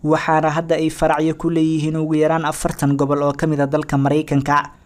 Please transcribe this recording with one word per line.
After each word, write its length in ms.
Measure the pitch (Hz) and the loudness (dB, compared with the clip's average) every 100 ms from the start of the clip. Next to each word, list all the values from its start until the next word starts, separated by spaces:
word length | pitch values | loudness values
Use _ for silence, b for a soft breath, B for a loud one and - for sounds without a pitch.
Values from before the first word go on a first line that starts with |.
Waxaana 460 | 151 156 - 156 156 | 2 0 2 2 2
hadda 240 | 156 165 | -2 -2
ay 160 | 156 160 | 0 0
faracyo 440 | - 156 151 160 | 0 0 2 0
ku 160 | 156 165 | 0 -2
leeyihiin 460 | 165 160 160 156 160 | 0 0 0 -2 -2
ugu 180 | 156 | -2
yaraan 300 | 156 151 160 | 2 2 2
afartan 520 | 151 151 170 - 143 139 | -2 -4 -6 -2 0 2
gobol 260 | 139 143 | 0 0
oo 100 | 143 | 0
ka 140 | 139 160 | 0 -2
mid 140 | 147 | 0
ah 60 | 139 | 0
dalka 300 | 151 151 139 | -2 0 0
Maraykanka. 600 | 139 147 151 139 139 143 - - | 2 0 0 -2 2 0 0 -16